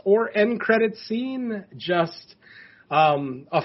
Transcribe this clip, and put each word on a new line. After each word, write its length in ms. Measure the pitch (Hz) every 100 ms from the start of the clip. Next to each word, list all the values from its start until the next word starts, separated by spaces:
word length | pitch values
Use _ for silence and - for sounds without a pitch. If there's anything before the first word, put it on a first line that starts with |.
| 196
or 300 | 208 226 214
end-credits 640 | 220 233 - 220 220 220 -
scene. 580 | 220 262 262 247 208 185 127
Just, 580 | 156 175 165 - - - - - - _ -
um, 580 | 151 156 147 139 127 139
a 100 | 165